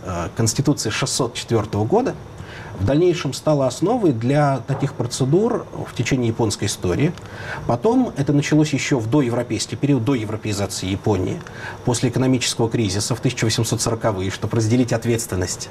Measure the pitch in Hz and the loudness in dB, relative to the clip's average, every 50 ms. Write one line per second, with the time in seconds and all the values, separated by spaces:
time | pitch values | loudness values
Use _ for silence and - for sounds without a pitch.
0 | - 95 92 87 85 - - - 113 110 - - - 151 143 - - 113 - - | -8 -6 -6 -4 -6 -6 -2 0 0 0 2 0 2 2 2 2 0 -4 -2 -2
1 | - 131 - - 139 117 - - - - 120 110 104 - - 101 110 120 165 226 | -2 -2 0 -2 -2 -2 -2 -8 -4 0 0 0 0 0 0 -2 0 2 2 2
2 | 254 - - 76 - - - - - - - - - - - - 92 101 139 151 | 2 0 -4 -6 -12 -16 -16 -16 -16 -14 -14 -14 -14 -14 -6 -2 0 2 4 4
3 | 180 180 165 165 - 139 120 - - 151 156 143 135 127 120 - 160 185 240 247 | 4 4 2 2 -2 -4 -6 -2 0 2 2 4 2 0 0 0 0 2 2 4
4 | 214 165 131 110 113 123 139 147 147 143 135 - - - 139 - 143 143 - - | 4 2 2 2 0 2 2 4 4 2 2 0 -2 -4 -2 -2 -2 -4 -2 -4
5 | 120 120 - - 131 127 151 180 214 233 233 - - - - - - - - - | -4 -4 -2 -2 0 2 4 4 4 2 0 -2 -4 -8 -10 -10 -10 -10 -4 -4
6 | 117 - 143 127 120 113 110 - 123 107 - - - 104 - - - 92 87 90 | -2 0 0 2 2 0 2 2 2 0 0 -2 -2 -4 -4 -2 -2 -2 0 2
7 | 131 175 - - - - - - - - - - - - 120 123 - 220 240 262 | 2 0 0 -4 -12 -14 -14 -12 -10 -8 -8 -6 -2 -2 -2 2 2 4 4 4
8 | 247 208 - - 139 - 147 143 143 - 156 151 156 151 - 127 - - 147 127 | 2 2 0 -2 0 2 2 2 4 4 4 4 4 4 2 -2 0 0 0 0
9 | 107 110 123 151 135 117 117 123 123 - 113 104 - - - 113 - 139 143 131 | 2 2 2 2 2 2 0 0 -2 -2 -2 -4 -4 -4 -4 -2 2 2 2 4
10 | 110 143 143 120 107 104 107 107 - 107 104 95 101 95 - - - 92 98 98 | 4 2 0 0 0 -4 -6 -6 -4 -4 -2 -2 -2 -4 -4 -4 -2 -2 -2 0
11 | - 113 104 90 90 85 78 78 - - - - - - - - - - 120 - | 2 2 2 2 2 -2 -4 -6 -10 -14 -14 -12 -12 -12 -12 -4 -2 -2 0 2
12 | - 123 120 123 131 131 131 120 - - - - 117 113 - 120 113 98 92 104 | 0 0 2 2 2 4 2 2 0 -2 0 0 0 0 2 0 0 0 0 -2
13 | 101 - 123 - - 135 131 - - 113 - - 113 - 123 117 - 117 110 110 | -2 -2 -4 0 0 -2 0 2 0 0 2 2 0 0 0 0 0 -2 -2 0
14 | - 113 107 92 95 98 - - - 107 - 120 110 107 120 127 127 120 123 113 | 0 -2 0 0 -2 -4 -4 -4 -4 -2 0 0 2 4 4 4 4 2 0 -2
15 | - 117 117 110 - - - 92 92 92 - - - - | 0 0 0 0 -2 -4 -2 -2 -2 -2 -4 -8 -10 -14